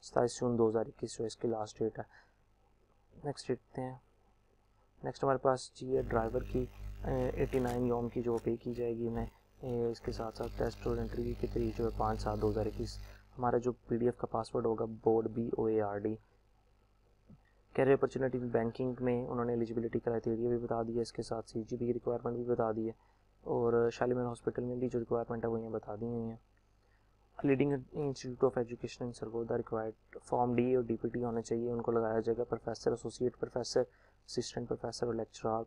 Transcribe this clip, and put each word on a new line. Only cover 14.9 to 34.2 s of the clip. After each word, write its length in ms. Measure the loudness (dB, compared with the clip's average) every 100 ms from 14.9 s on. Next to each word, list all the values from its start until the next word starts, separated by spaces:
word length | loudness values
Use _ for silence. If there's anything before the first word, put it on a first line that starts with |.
| 2 4 4 4
B 220 | 0 0 2
ओ 100 | 2
ए 100 | 4
आर 220 | 2 0
D। 180 | -2 -4 -10 _ _ _ _ _ _ _ _ _ -20 -20 _ _ _ 2
Career 220 | 6 6
opportunity 400 | 4 0 0 0
banking 580 | 0 2 0 0 -2 0
में 280 | 0 0 0
उन्होंने 240 | -2 0
eligibility 460 | 0 0 0 0 0
क्राइटेरिया 520 | 0 0 0 0 2
भी 80 | 0
बता 240 | 0 -2
दिया, 200 | 0 0
इसके 200 | -2 -4
साथ 200 | -6 -6
सीजीपी 440 | -4 -6 -4 -2 0
की 60 |
रिक्वायरमेंट 440 | 0 0 -2 -2 -2
भी 60 |
बता 280 | 0 2 4
दी 140 | 2 -2
है, 80 | -4 _ _ _ _ -2
और 440 | 2 4 6 4
शालीमार 340 | 2 0 2
हॉस्पिटल 380 | 0 -2 -4 -2
में 180 | -4 -2
भी 80 | 0
जो 100 | 0
requirement 460 | 0 -2 0 -2
है 60 | 0
वो 80 | -2
यहाँ 140 | -2
बता 240 | -6 -6 -6
दी 100 | -4
हुई 160 | -4
है। 180 | -4 -8 _ _ _ _ _ _ _ _ _ -2 2
Leading 360 | 4 4 2 -4 -4
Institute 540 | -2 -4 -6 2 2
of 60 | 4
Education 440 | -2 -4 -8 -6
in 100 | -8
Sargodha 440 | -8 -6 -4 -2 -2
required 640 | -2 -2 -4 -8 -16 -16
form 360 | -2 2 2
डी 220 | 4 4 4
और 80 |
डीपीटी 360 | 2 0 -2 -2
होने 220 | -2 -2
चाहिए, 300 | 0 0 0
उनको 200 | 0 2
लगाया 280 | 2 4 2
जाएगा 240 | 2 0
professor, 480 | 0 -2 -4 -2 0
associate 440 | 0 -4 -2 -2 0
professor, 440 | -4 -4 0 0
असिस्टेंट 840 | 0 _ -20 _